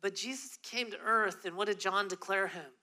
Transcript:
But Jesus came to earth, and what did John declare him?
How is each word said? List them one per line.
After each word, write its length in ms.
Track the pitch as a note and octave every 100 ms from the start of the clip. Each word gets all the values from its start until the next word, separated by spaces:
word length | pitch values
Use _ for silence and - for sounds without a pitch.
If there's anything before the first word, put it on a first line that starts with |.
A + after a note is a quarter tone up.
But 160 | G3 G3
Jesus 420 | A3 C4 C4+ -
came 280 | - A#3 A#3
to 80 | -
earth, 460 | G#3 A3+ G3+ -
and 100 | F#3
what 120 | F3 G#3
did 120 | G3
John 300 | F#3+ F#3+ G3
declare 400 | F#3 - G3 F#3+
him? 240 | F3+ C#3+ -